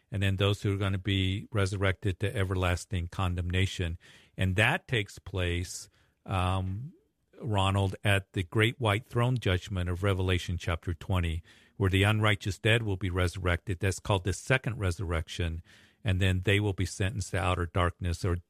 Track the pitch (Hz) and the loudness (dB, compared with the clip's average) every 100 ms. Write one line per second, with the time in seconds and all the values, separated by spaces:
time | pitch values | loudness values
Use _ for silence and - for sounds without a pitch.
0 | - 98 98 92 101 104 107 98 101 95 | -8 -2 0 2 2 2 -2 0 0 -2
1 | 95 98 92 95 - 107 95 98 98 92 | 0 0 0 -2 -4 -2 0 2 0 2
2 | 104 90 98 98 95 95 90 87 - 90 | -2 -2 -2 -2 -2 0 0 0 -2 -6
3 | 85 - 92 87 85 92 95 - 85 85 | -4 -4 -2 -2 -2 0 0 0 -6 -6
4 | - - _ - 95 92 113 175 - 123 | -12 -20 _ -2 0 2 2 2 -2 -4
5 | 101 - - 95 90 87 90 - - _ | -4 -10 -10 -4 -2 -2 -6 -10 -16 _
6 | _ _ - 95 92 95 92 98 139 302 | _ _ -4 -2 0 0 -2 -6 -10 -16
7 | _ _ _ - 131 101 95 98 98 92 | _ _ _ -12 -2 2 2 2 0 0
8 | 107 98 - - 92 110 110 - 113 101 | 0 0 0 -6 -2 2 2 2 0 0
9 | - 120 120 127 101 90 - 95 87 90 | -2 -2 0 0 2 0 -2 -4 -4 0
10 | 101 92 92 90 - 87 - 85 - 85 | 0 2 2 0 0 -4 -4 -4 -4 -6
11 | - 92 85 82 - - _ - 98 95 | 0 0 0 -4 -8 -20 _ 0 2 4
12 | 101 107 107 104 104 - 110 117 110 95 | 4 4 2 2 -2 -2 2 2 2 -2
13 | 95 90 90 92 90 87 - 90 98 - | -2 0 0 0 0 0 -2 -2 -2 -2
14 | - 98 95 92 - 131 - 101 95 87 | 0 0 2 -4 0 0 0 -2 -2 -2
15 | 85 82 80 - 87 82 - - - _ | -2 -2 -4 -4 -4 -4 -12 -20 -20 _
16 | - 92 95 92 90 101 104 95 92 - | -2 2 2 2 2 2 2 -2 -4 -2
17 | 92 - 95 95 92 90 87 - 87 - | -4 -2 -6 -2 0 0 0 2 0 0
18 | 90 82 98 87 | -4 -2 -2 -2